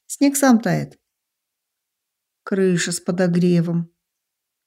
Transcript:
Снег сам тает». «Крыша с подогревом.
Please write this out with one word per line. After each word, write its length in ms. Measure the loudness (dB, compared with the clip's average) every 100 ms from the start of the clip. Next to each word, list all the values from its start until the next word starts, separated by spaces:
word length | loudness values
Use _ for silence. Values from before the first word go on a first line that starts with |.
| -12
Снег 280 | -2 0
сам 260 | 2 4 4
тает». 380 | 2 -4 -6 -14 _ _ _ _ _ _ _ _ _ _ _ _ _ _
«Крыша 480 | -6 -2 0 0 -4
с 80 | -8
подогревом. 960 | -6 -2 0 2 2 2 0 -4 -6 _ _ _ _ _ _ _